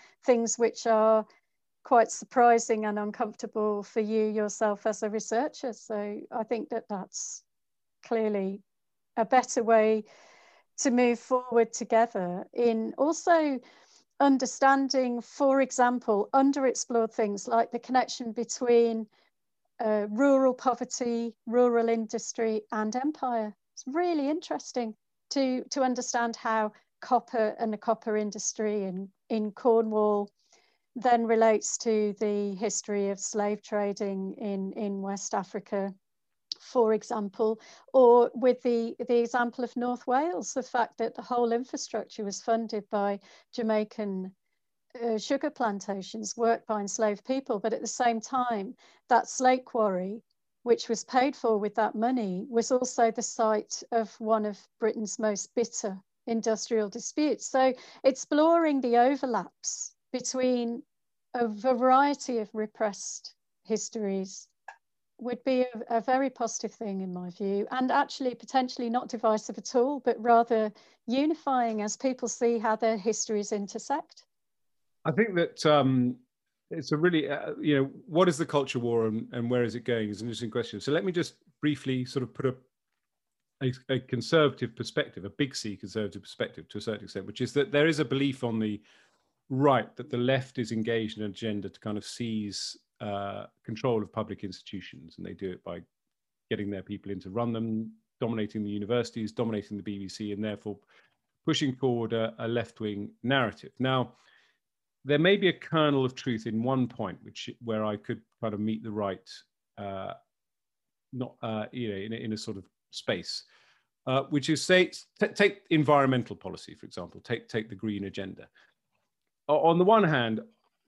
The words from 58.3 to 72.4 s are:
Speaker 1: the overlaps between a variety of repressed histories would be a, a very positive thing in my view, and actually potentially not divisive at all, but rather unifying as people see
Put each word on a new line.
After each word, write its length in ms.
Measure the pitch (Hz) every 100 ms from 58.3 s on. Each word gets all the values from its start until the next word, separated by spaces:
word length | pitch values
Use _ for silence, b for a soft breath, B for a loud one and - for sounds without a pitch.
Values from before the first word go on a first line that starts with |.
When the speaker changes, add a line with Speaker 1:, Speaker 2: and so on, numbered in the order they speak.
| 294 320 339 311 277
Speaker 1:
the 160 | 247 240
overlaps 960 | 254 277 262 214 175 - - - - _ _
between 680 | 254 247 262 254 247 233 240 - _ _ _ _ 247
a 120 | 233
variety 920 | 208 262 247 254 262 285 285 - 233
of 100 | 208
repressed 840 | 214 214 - 214 190 - - - - _ _
histories 840 | - 214 - 226 202 196 190 - - _ - - _ _ _ -
would 240 | 240 240
be 180 | 269 254
a, 360 | 254 226 - 233
a 40 |
very 280 | 226 262 269
positive 420 | - 226 - 220
thing 300 | - 220 196
in 120 | 190
my 160 | 180 180
view, 380 | 175 196 202 208
and 200 | 254 254
actually 440 | 277 285 - 254 233
potentially 540 | - 269 254 - 240
not 200 | 247 247
divisive 480 | 233 220 214 - 214
at 180 | - 247
all, 240 | 262 285
but 220 | 247 226
rather 500 | 233 233 233 226 214 b b b -
unifying 720 | 254 311 320 285 254 233 214
as 160 | 208 -
people 300 | 269 262 233
see 300 | -